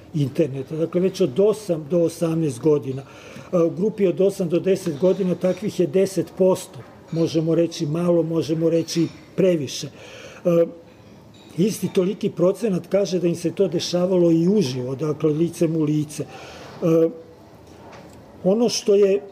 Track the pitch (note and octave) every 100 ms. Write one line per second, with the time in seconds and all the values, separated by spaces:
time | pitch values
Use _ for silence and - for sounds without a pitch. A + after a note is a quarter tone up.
0 | - D#3+ C#3 - D#3 C3+ C3 D#3 E3 F3+
1 | F#3 F#3 F3+ B2+ G3+ G#3 - D#3+ D3 F3
2 | E3 E3 E3+ D#3+ D#3+ A#2 D#3 D3 B2 C3
3 | C3 - - - - F3+ E3 C#3+ G#3+ -
4 | G3 E3+ F#3+ F#3+ F3 E3+ E3+ F#3+ F3 D3+
5 | F#3 F#3 F#3 F3 F#3 F3+ G#3+ - E3+ F#3+
6 | F#3+ - D#3+ - F#3 F3+ - - - -
7 | - D#3+ D#3+ D#3+ D#3+ E3 E3 - D#3 D#3+
8 | F3 E3+ D#3+ E3 C3+ D#3+ E3 E3 - E3+
9 | D#3 - - - F#3 F3 B2+ - C#3+ -
10 | - - - - F3+ E3+ E3+ - - -
11 | - - - - - - G#3 - F#3 -
12 | F#3 G3+ G3 - F3 G3 A3+ F3 - F#3+
13 | G3 F3+ E3+ E3+ E3 - G3 D#3 - F3
14 | F3+ F#3 E3+ E3 E3+ G#3+ C#3+ C3 B2 C3+
15 | D#3 D3+ D#3 D3+ E3 E3 E3 E3 D3+ D3+
16 | D3+ - C#3+ - - - - - F3 E3
17 | E3 - - - - - - - - -
18 | - - - - F3+ G#3+ A#3+ - - G3+
19 | G3+ G3 -